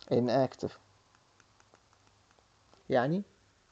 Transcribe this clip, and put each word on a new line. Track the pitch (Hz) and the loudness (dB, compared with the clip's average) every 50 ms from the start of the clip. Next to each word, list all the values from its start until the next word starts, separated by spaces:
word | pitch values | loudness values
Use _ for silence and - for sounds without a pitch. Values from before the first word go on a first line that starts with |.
| - - | -6 0
inactive. | - 123 120 123 113 139 131 123 - - - 101 - - _ _ _ _ _ _ _ _ _ _ _ _ _ _ _ _ _ _ _ _ _ _ _ _ _ _ _ _ _ _ _ _ _ _ _ _ _ _ _ _ _ - | 0 2 2 2 2 2 0 0 -2 -8 -10 -10 -10 -12 _ _ _ _ _ _ _ _ _ _ _ _ _ _ _ _ _ _ _ _ _ _ _ _ _ _ _ _ _ _ _ _ _ _ _ _ _ _ _ _ _ -2
يعني | 135 127 120 143 165 196 202 - _ _ _ _ _ _ _ _ | 0 0 2 0 -2 -4 -6 -8 _ _ _ _ _ _ _ _